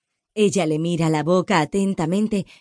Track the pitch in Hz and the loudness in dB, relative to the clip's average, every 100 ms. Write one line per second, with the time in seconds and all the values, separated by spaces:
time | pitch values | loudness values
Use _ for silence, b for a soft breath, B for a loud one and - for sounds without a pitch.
0 | _ _ _ - 208 196 156 151 170 170 | _ _ _ 0 0 2 0 0 -2 0
1 | 160 156 151 185 165 196 - 196 196 185 | 0 0 2 0 2 0 0 0 -2 -2
2 | 160 196 220 208 b b | -2 -2 0 -2 b b